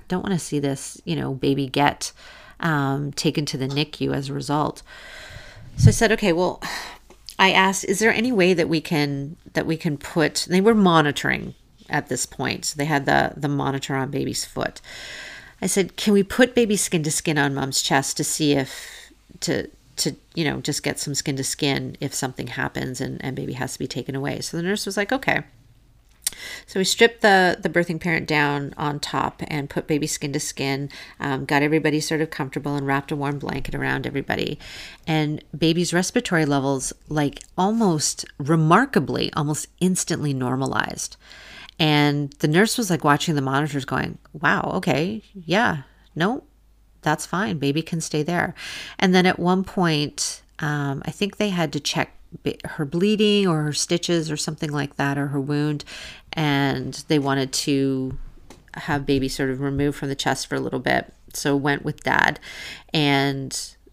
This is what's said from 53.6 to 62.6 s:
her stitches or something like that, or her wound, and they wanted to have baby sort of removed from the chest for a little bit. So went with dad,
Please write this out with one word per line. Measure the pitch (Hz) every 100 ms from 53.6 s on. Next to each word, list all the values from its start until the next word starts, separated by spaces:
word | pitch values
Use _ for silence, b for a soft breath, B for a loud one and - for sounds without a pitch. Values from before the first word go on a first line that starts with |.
her | 151
stitches | 143 - 175 175 170 156
or | 151
something | - 156 151
like | 143 139 -
that, | 139 139
or | 143
her | 143
wound, | 135 147 151 147 - B B B B -
and | 151 139 139 135 135 - -
they | 151
wanted | 139 135 131
to | - - 139 135 131 131 131 - - - - -
have | - - 147 135
baby | 139 135
sort | - 135
of | 131
removed | 139 139 143 139
from | 139
the | 135
chest | - 135 -
for | 135
a |
little | 127 131
bit. | 117 127 - - -
So | - 147 143
went | 143 139 151
with | -
dad, | - - - - B B